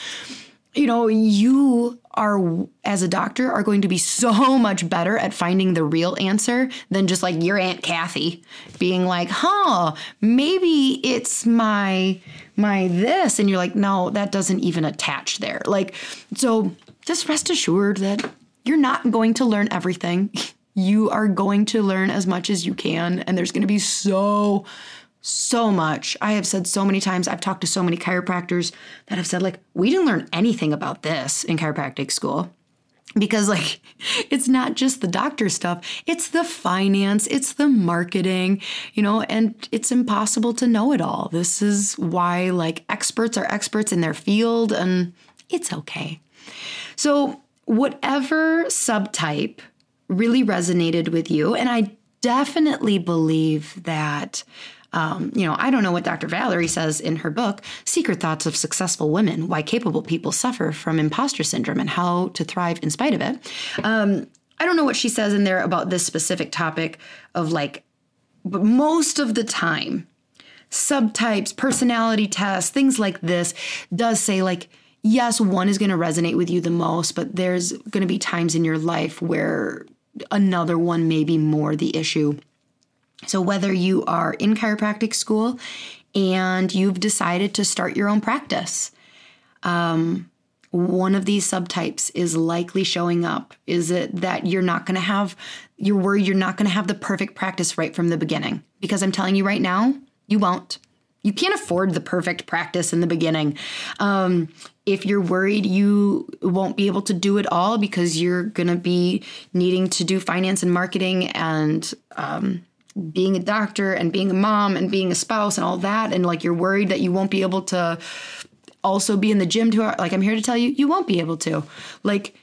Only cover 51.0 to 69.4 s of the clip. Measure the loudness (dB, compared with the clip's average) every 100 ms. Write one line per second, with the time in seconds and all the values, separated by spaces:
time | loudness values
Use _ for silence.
51 | 2 0 2 0 2 0 0 0 0 -4
52 | _ -4 0 2 0 2 2 2 0 0
53 | 0 2 2 2 2 0 -4 -12 -6 -4
54 | -2 -4 -6 -10 -14 -20 -20 -20 _ -4
55 | -2 -4 -4 -2 0 0 2 2 2 0
56 | -2 -4 -4 -2 0 0 0 -2 -2 -2
57 | -4 -4 -4 -2 -2 -4 -10 -10 -4 -2
58 | 0 0 -2 -2 -2 -4 -4 -2 -2 -2
59 | 0 2 2 0 -2 -2 -2 -2 0 -2
60 | -2 -4 -2 -2 -2 -2 -4 -2 -2 0
61 | 0 0 -2 -2 -4 -2 -2 -2 -2 -2
62 | 0 0 -2 -4 -6 -2 -2 -2 -4 -2
63 | 0 0 -2 -6 -10 -12 -10 -4 0 2
64 | 2 0 -4 _ _ -2 0 2 2 0
65 | -2 0 0 2 2 2 0 -2 0 -2
66 | -2 -2 -2 -2 -4 -4 -4 -2 -6 -8
67 | -20 -20 -10 -4 -2 -2 -4 -8 _ _
68 | _ _ _ _ -6 0 4 4 4 2
69 | 0 0 0 0